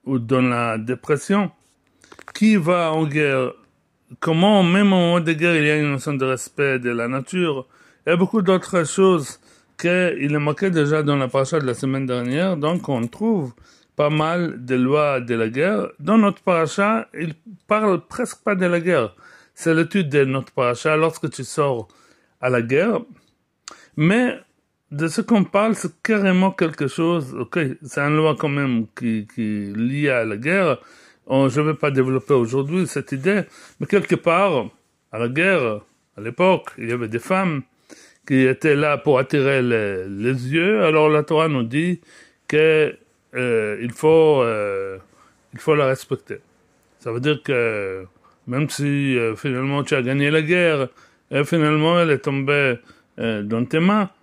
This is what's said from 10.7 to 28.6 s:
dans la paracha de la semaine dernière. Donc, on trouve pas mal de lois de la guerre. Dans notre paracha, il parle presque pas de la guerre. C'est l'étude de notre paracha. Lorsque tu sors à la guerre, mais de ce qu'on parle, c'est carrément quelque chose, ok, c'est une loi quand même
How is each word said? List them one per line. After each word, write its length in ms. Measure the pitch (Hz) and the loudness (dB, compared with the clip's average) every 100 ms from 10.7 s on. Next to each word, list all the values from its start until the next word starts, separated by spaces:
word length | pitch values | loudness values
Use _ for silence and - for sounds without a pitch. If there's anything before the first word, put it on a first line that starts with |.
| 165 147 156 | 2 2 2
dans 140 | 147 143 | 2 0
la 140 | 127 | 0
paracha 300 | 139 135 160 | 0 0 -2
de 60 | 131 | -2
la 80 | |
semaine 320 | 117 135 135 131 | -4 -4 -4 -2
dernière. 520 | 123 123 139 190 165 | -4 -2 -2 -2 0
Donc, 320 | 151 175 - | -2 -2 -2
on 180 | 127 117 | -4 -4
trouve 460 | - 220 208 131 - - _ _ - | -4 -2 0 -2 -10 -20 _ _ -2
pas 140 | 147 | 0
mal 560 | 151 156 175 165 - 123 | 2 0 0 -2 -6 -2
de 100 | 127 | 0
lois 460 | 127 147 147 135 | 2 2 2 0
de 120 | 120 117 | -2 -2
la 120 | 110 | -2
guerre. 400 | 123 175 208 - - | 0 0 0 -4 -8
Dans 180 | 147 220 | 2 4
notre 240 | 202 190 | 4 0
paracha, 680 | - 170 160 - 202 226 - | 0 0 0 0 0 -2 -4
il 220 | - 165 156 226 190 _ | -10 -10 -10 -20 -20 _
parle 340 | 214 214 175 | 0 2 -2
presque 420 | - - 247 - | -4 -8 -8 -6
pas 120 | - 196 | -4 0
de 100 | 180 | 0
la 160 | 175 | 0
guerre. 340 | 170 160 110 _ - - _ | 0 0 0 _ -20 -20 _
C'est 200 | - 165 | -6 0
l'étude 360 | 160 165 202 156 | 2 2 0 0
de 160 | 143 135 | 2 2
notre 260 | 135 123 | 0 -6
paracha. 460 | - 123 120 160 156 | -2 -2 0 0 0
Lorsque 320 | 160 156 151 | 0 -2 -10
tu 160 | - 127 | -8 -8
sors 420 | - 143 120 104 _ _ _ _ _ | -2 -2 -2 -8 _ _ _ _ _
à 80 | 127 | -2
la 120 | 123 | 0
guerre, 380 | 117 135 208 214 - - _ _ _ _ - - _ - | 2 0 2 -2 -6 -20 _ _ _ _ -20 -20 _ 0
mais 440 | 156 220 247 - _ _ _ _ _ | 2 2 0 -4 _ _ _ _ _
de 160 | 147 160 | -6 -4
ce 140 | 185 | -4
qu'on 240 | - 226 180 | 2 2 4
parle, 300 | 202 220 214 | 2 0 0
c'est 260 | 175 _ | -6 _
carrément 500 | - 214 196 185 190 | -2 2 4 4 2
quelque 360 | 185 165 151 139 | 2 -2 -2 -4
chose, 460 | - 165 170 131 | 0 0 0 -4
ok, 260 | 123 117 175 139 - | -8 -6 -2 -2 -6
c'est 200 | 147 - | -8 -4
une 160 | 143 151 | 0 2
loi 180 | 156 135 | 2 0
quand 120 | 156 | -2
même 380 | 143 | -2